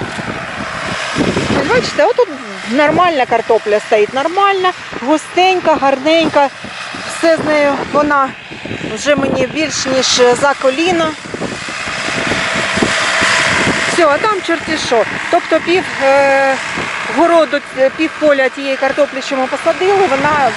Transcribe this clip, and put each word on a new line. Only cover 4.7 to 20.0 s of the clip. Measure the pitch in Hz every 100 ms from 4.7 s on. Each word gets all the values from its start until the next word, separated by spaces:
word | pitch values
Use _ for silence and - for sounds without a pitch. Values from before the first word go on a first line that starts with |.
| 359 - - 240
густенька, | 311 - 349 370 370 330 302
гарненька. | 269 269 285 330 320 294 277 - - - - - - -
Все | 330 320
з | 294
нею, | 302 285 269 233
вона | 285 302 285 262 - - - - - - 220
вже | 269 277
мені | 269 262 254
більш | 277 302 - 269
ніж | 262 247 - 247 247
за | 285 277
коліно. | 269 262 339 339 320 302 - - - - - - - - - - - - - - - - - - - - - - - - - - - -
Все, | 311
а | 294
там | 427 403 330
чорті | 330 - 311 -
що. | 233 185 180 -
Тобто | 349 - 320 -
пів, | 359 - -
е, | 269 277 277 269 269 262 - - - - - 226
городу, | 339 339 294 285 - 262
е, | 262 -
пів | 320 -
поля | 302 277 262
тієї | 285 277 262
картоплі, | 269 262 285 269
що | - 269
ми | 262
посадили, | 277 339 294 370 403